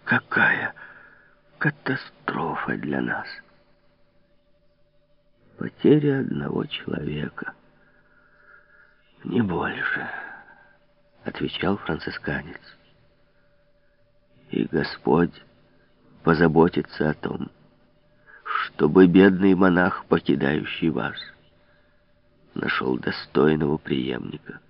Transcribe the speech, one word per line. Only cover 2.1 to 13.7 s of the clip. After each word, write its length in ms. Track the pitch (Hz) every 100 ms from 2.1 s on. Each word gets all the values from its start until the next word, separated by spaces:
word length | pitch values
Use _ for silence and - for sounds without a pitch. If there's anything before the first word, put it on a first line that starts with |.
| _ - - 80 - - 53
для 260 | 73 69
нас!" 240 | 60 - - - - _ _ _ _ _ _ _ 587 587 587 587 587 587 _ _ _ _ _ _ _ -
"Потеря 600 | - - - 147 147 135
одного 440 | 127 - 143 -
человека, 880 | 156 - - - 147 151 143 - - - _ _ _ _ _ _ _ _ _ - _ _ _ _ _ _
не 180 | - -
больше", 680 | 107 85 110 - - - - - - - - - - _ _ _ _ _
отвечал 520 | - - 76 - 87 98
францисканец. 840 | - 78 - - - 73 73 - - - _ _ _ _ _ _ _ _ _